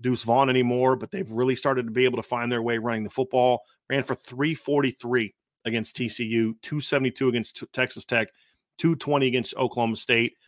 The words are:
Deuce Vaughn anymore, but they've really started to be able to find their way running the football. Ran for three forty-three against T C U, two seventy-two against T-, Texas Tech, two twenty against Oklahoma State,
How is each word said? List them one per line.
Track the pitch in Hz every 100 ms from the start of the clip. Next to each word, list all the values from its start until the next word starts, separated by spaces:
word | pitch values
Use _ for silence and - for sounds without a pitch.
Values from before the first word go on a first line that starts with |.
Deuce | 123 123
Vaughn | 113 120 135
anymore, | 127 123 123 127 131
but | 113
they've | 98 95
really | 110 127 127
started | 147 131 117
to |
be | 110 127
able | 117
to |
find | - 120 120
their | 120
way | 117 117
running | 113 113
the | 107
football. | - 131 131 127 120 - _ -
Ran | 135
for | 127 123
three | - 123 151 160
forty-three | - 143 135 - 120 123 107 - _ _ -
against | 113 110 -
T | 120
C | - 113
U, | 113 110 113
two | - 151
seventy-two | 139 143 131 - 131
against | 117 110 -
T-, | -
Texas | - 127 - -
Tech, | 120 110 _ _ _ _ -
two | 165 160
twenty | - 143 131
against | 123 113 -
Oklahoma | 127 - 117 110
State, | - 117 120 -